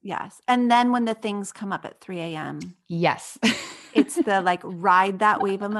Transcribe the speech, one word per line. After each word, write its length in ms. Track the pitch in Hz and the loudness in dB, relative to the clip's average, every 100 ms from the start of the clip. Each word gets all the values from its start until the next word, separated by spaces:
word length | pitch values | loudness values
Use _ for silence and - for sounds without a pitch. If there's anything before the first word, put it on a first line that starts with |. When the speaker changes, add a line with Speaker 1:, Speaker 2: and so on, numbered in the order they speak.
Speaker 1:
Yes. 400 | 202 175 202 - - | -8 -8 -10 -12 0
And 240 | 247 240 | 2 4
then 220 | 233 247 | 4 4
when 140 | 240 233 | 2 0
the 80 | |
things 360 | 220 220 202 196 | -2 -4 -6 -8
come 200 | - 208 | -10 -8
up 140 | 175 - | -8 -10
at 140 | - | -18
three 180 | - 185 | -12 -8
A 160 | 170 160 | -8 -8
M, 380 | 143 147 175 175 _ | -8 -10 -12 -16 _
Speaker 2:
Yes. 500 | 170 165 - - - | 0 0 0 -8 -2
<laughs> 520 | 226 233 - - - | -2 -2 -8 -16 -4
Speaker 1:
it's 220 | - - - | 0 0 0
the, 260 | 277 196 | 2 2
like, 180 | 185 180 | 2 0
ride 560 | - 180 190 185 196 190 | -4 -2 4 4 4 2
that 200 | 214 208 | 2 2
wave 220 | 202 196 | 0 -2
of, 120 | 202 214 | -4 -6